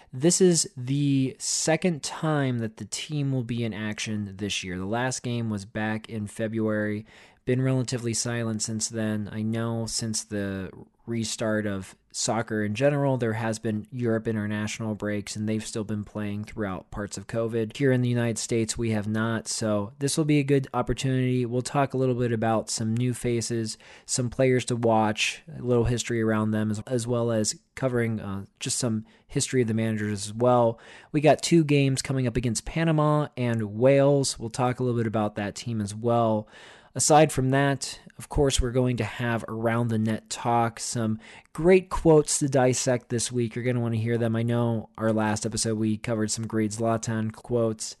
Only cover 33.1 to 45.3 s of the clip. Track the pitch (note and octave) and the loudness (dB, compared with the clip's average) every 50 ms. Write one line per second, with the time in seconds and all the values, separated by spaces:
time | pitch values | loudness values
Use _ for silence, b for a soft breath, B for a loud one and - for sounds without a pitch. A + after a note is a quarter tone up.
33.1 | D3+ D3+ D3 - - - B2 A#2+ A#2 A2+ A2 G2+ G#2 A2 B2 C3+ C#3 C#3 C#3 C#3+ | 4 2 0 -2 -4 -2 -2 0 0 -2 -2 -4 0 2 4 6 6 6 6 6
34.1 | C#3+ C#3 C3+ - - - A#2 A2+ - - B2+ B2 B2 - B2+ B2 A#2 A#2 A2+ A2+ | 4 4 2 0 -4 -6 -8 -8 -4 -2 -2 -2 0 0 -2 0 0 0 0 0
35.1 | G#2+ A2 G#2+ G#2 - A2 G#2 G2+ - - - A#2+ A#2 A2 G#2 G2+ G#2 A2 A#2 A#2 | 0 0 -2 -2 -2 -4 -6 -6 -6 -8 -8 -6 -4 -4 -4 -4 -6 -4 0 2
36.1 | A#2 A#2 A#2 A2 A2 G#2+ G#2+ B B B B B B B B B B B2 - - | 2 4 4 4 2 0 -2 B B B B B B B B B B -2 4 6
37.1 | D#3 D3 D#3+ D3 - - C3 C3 C3+ C#3 C#3+ C#3 C#3 C3 - - - - - - | 8 8 8 6 4 2 0 2 2 4 4 2 0 -2 -4 -8 -10 -14 -18 -20
38.1 | - - - - - D3+ C#3+ C3+ - - C3 A#2+ A#2 C3 B2 B2+ B2 A2+ A2 G#2 | -20 -20 -14 -4 0 2 2 4 4 2 0 2 2 2 2 2 2 0 -2 -4
39.1 | - - B2 A#2+ A#2 A2 - - A2+ A2+ A2+ A#2 A2+ A#2 A#2+ A#2 A2+ A2 G#2+ A2+ | -4 -4 -2 -2 -2 -2 -4 -6 -4 -2 0 2 2 2 2 2 2 2 2 0
40.1 | A2 G#2 - - - - - B2 A#2+ A#2+ A#2 A#2 A2+ - - - - B2 A2+ A2 | 0 -2 -6 -10 -10 -4 0 2 2 4 2 2 -2 -6 -8 -6 -4 -2 -2 -2
41.1 | A2 A2 B B B B B _ - - D#3+ F3+ F#3+ F#3 F3+ - - - - E3 | -2 -4 B B B B B _ -6 2 6 6 6 6 4 2 -4 2 6 8
42.1 | D#3 D3+ D3 - - - D3+ C3+ C3+ C3+ B2+ C3 B2+ - - C3 B2+ A2+ - - | 8 8 6 4 0 0 0 2 4 4 4 4 4 2 2 0 0 0 -2 -4
43.1 | B2+ A#2 - - B2 B2 A#2 A2 - A#2+ A2+ B2+ B2 B2 A#2 A#2 A#2 A2 A2 A#2 | -4 -2 -2 -2 -2 -2 -2 -2 -4 -4 -2 -2 0 0 0 0 0 0 0 0
44.1 | A#2 A2+ A#2 A2+ A2+ A2+ A2+ A#2 A#2+ A#2+ A#2+ A#2 A#2 A2 G#2 - _ - A2 A2 | 0 2 2 0 0 0 0 2 2 2 2 2 0 -2 -4 -8 _ -2 0 2
45.1 | A2 A2 G#2+ G#2+ | 2 2 2 0